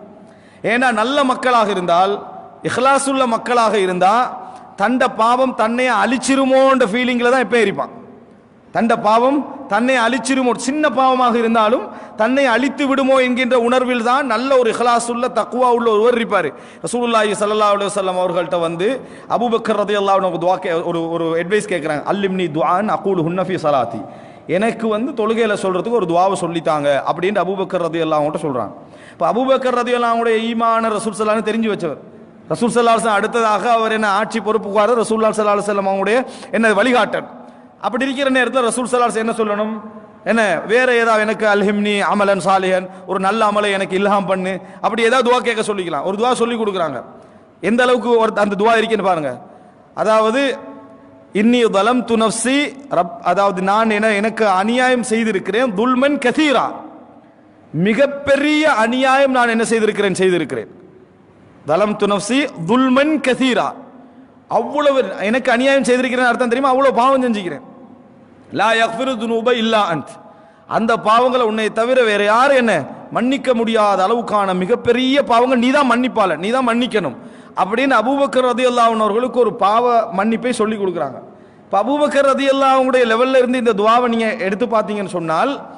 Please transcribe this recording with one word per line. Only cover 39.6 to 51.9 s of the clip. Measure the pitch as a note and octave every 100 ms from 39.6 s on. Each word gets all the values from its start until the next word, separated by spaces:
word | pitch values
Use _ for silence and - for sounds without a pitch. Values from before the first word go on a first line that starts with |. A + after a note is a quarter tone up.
| G#3+ A3 - - - -
என்ன, | - A3+ G#3 D#3 E3+
வேற | A#3+ B3+ A#3
ஏதாவது | A#3 G#3+
"எனக்கு | G#3+ G3+ G#3+
அல்ஹிம்னி | G3+ G3 G#3 G#3 G3+ E3
அமலன் | G3+ G3 G3 F3
சாலிஹன்", | F#3+ F#3 F#3 F#3 - -
ஒரு | F#3+
நல்ல | F#3+ A3 G#3+
அமலை | G#3 G#3
எனக்கு | G3 F#3+ F#3
இல்ஹாம் | G3+ G3+ F3+
பண்ணு, | F#3+ F#3 F3+ - -
அப்படி | G3 A3+
ஏதாவது | A3+ C4 A#3+
துஆ | B3
கேட்க | A3+ A3 G#3
சொல்லிக்கலாம். | G3+ E3+ D3
ஒரு | E3 G3+
துஆ | A#3+
சொல்லி | B3 A#3 A#3
கொடுக்குறாங்க. | G#3+ F#3 D#3+ B2 - - - - - _
எந்த | F#3+ A#3+
அளவுக்கு | B3 B3 A3 A#3
ஒரு, | A3 G3+
அந்த | G#3 G3
துஆ | A3 A3+
இருக்குன்னு | A3 G#3+
பாருங்க. | F#3+ E3+ C#3 B2 - - - - -
அதாவது, | - F#3 A3 A3 B3+ C#4 - - - - - - - -
"இன்னி | G3 A3 B3 A3
தலம்து | G3 G#3